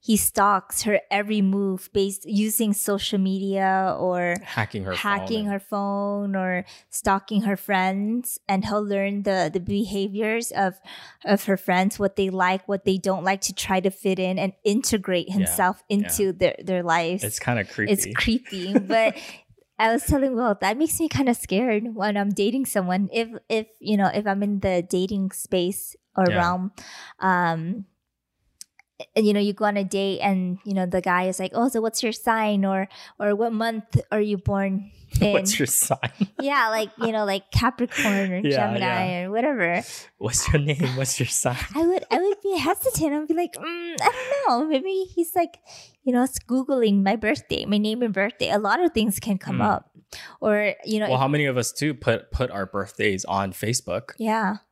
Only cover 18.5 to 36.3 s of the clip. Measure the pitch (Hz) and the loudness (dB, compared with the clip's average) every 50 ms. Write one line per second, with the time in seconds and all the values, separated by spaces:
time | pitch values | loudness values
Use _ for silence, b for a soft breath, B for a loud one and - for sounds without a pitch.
18.5 | - 190 175 190 202 - 196 185 220 226 226 - - B B B B B B B | -8 -8 -6 0 0 0 0 2 2 2 2 2 0 B B B B B B B
19.5 | - _ _ _ _ - 220 226 233 262 - - 302 277 262 269 254 226 247 233 | -20 _ _ _ _ 0 2 2 2 2 2 0 2 2 2 2 0 0 2 0
20.5 | 202 - - 190 220 254 311 311 - - 330 302 - 262 277 254 240 - - - | 0 2 0 -2 0 0 0 0 0 -2 -2 -2 0 0 2 2 0 0 -2 -2
21.5 | 190 190 247 254 220 208 226 240 220 220 185 214 202 202 202 202 202 - 196 208 | 0 0 2 2 0 0 -2 -4 -4 -2 -2 0 0 0 0 0 0 0 0 0
22.5 | 233 269 269 - - 208 185 180 180 190 202 185 - 220 233 226 240 - _ _ | 0 -2 -4 -2 -2 -2 0 0 0 0 0 0 0 -2 -4 -4 -6 -16 _ _
23.5 | 233 220 220 _ _ _ - - 214 202 196 180 - 208 208 208 196 202 208 202 | -2 -2 -2 _ _ _ -2 0 2 4 4 4 2 0 0 0 0 0 0 0
24.5 | 208 196 190 196 185 175 175 185 - 180 185 190 214 196 190 190 - - - - | -2 0 0 2 2 2 0 0 0 0 0 0 -2 -2 -2 -4 -4 -8 -6 -2
25.5 | - 185 175 175 196 - - - - - _ _ _ - 190 180 175 180 175 170 | 0 0 0 0 -2 -4 -10 -12 -16 -20 _ _ _ 2 2 4 4 4 2 2
26.5 | 180 180 185 196 _ B B B B B B B B B - 190 185 180 175 165 | 0 0 -4 -6 _ B B B B B B B B B 0 2 2 4 2 2
27.5 | 165 160 160 170 196 233 196 _ _ _ _ _ _ _ _ _ _ _ _ _ | 0 -2 -4 -4 -6 -6 -8 _ _ _ _ _ _ _ _ _ _ _ _ _
28.5 | _ _ - _ _ _ _ _ _ _ - _ _ 226 220 208 208 208 202 208 | _ _ -20 _ _ _ _ _ _ _ -20 _ _ 2 4 4 4 4 2 0
29.5 | 196 202 214 208 202 202 196 185 - 196 196 196 190 - - 202 196 185 185 180 | 0 0 0 0 0 0 -2 -2 0 0 0 0 -2 0 0 0 2 2 0 -2
30.5 | 180 185 _ 208 196 190 185 180 180 185 175 190 180 180 185 185 185 - 190 185 | -4 -6 _ -4 -2 -2 0 0 0 0 2 2 2 2 2 0 -2 -2 -4 -4
31.5 | - - 233 262 - 233 220 226 220 - - 220 220 - - 247 226 226 220 214 | 0 0 0 2 2 0 -2 0 -2 -2 -2 -2 -4 -2 0 0 0 2 2 0
32.5 | 208 202 196 196 190 190 190 196 B B B B B B 208 208 208 202 226 233 | 2 2 2 2 0 0 -2 -4 B B B B B B 0 0 2 2 0 -2
33.5 | 233 214 226 226 226 220 208 _ - - - _ - 214 208 208 208 185 - - | 0 -2 -2 -2 -2 -4 -8 _ -2 -2 0 _ 0 0 0 0 -2 -2 -2 -2
34.5 | 202 196 196 196 190 190 196 - - - - - - - - 208 202 160 190 196 | 0 0 0 0 -2 -4 -6 -8 -18 -20 -20 -4 0 2 2 4 4 2 2 0
35.5 | - - 147 110 - - - - 135 - - 113 - - 202 190 | 0 0 0 0 2 0 2 0 0 -2 -2 -6 -2 -2 -4 -4